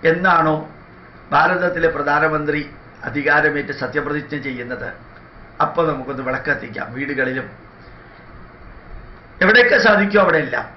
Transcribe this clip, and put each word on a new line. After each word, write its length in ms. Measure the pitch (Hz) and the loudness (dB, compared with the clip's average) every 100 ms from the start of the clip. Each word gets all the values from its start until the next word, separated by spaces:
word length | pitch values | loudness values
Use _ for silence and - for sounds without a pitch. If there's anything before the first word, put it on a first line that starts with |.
| 165 | 2
എന്നാണോ 500 | 170 185 170 156 156 - - - - - - - | 2 4 4 4 0 -4 -16 -20 -20 -20 -20 -2
ഭാരതത്തിലെ 580 | 147 175 180 175 170 165 | 2 2 2 0 2 0
പ്രധാനമന്ത്രി 720 | 151 143 147 160 151 147 147 147 - - - | 2 0 2 2 0 -2 -4 -4 -14 -20 -14
അധികാരമേറ്റ് 720 | - 147 143 147 151 147 143 | -8 -4 2 2 2 0 -6
സത്യപ്രതിജ്ഞ 640 | 135 123 151 147 147 147 147 | -6 -4 -4 -4 -6 -6 -8
ചെയ്യുന്നത്, 480 | 135 127 120 123 123 - - - - - - - | -8 -8 -8 -8 -10 -12 -20 -20 -20 -20 -20 -4
അപ്പോ 200 | 156 - | -2 2
നമുക്കൊന്ന് 400 | 160 135 127 131 | 0 0 -6 -8
വിളക്ക് 260 | 127 131 - | -4 -4 -2
കത്തിക്കാം. 360 | 143 113 107 104 | -4 -4 -10 -10
വീടുകളിലും 540 | 123 139 135 127 131 101 - - - - - - - - - - - - - - - - - - - | -8 -6 -2 -2 -2 -8 -14 -20 -20 -20 -20 -20 -20 -20 -20 -20 -20 -20 -20 -18 -16 -16 -20 -20 -2
എവിടെയൊക്കെ 360 | 185 226 247 240 | 4 6 6 4
സാധിക്കുമോ 460 | 226 202 202 208 | 4 4 4 4
അവിടെയെല്ലാം. 420 | 185 160 135 - - | 4 2 -2 -6 -8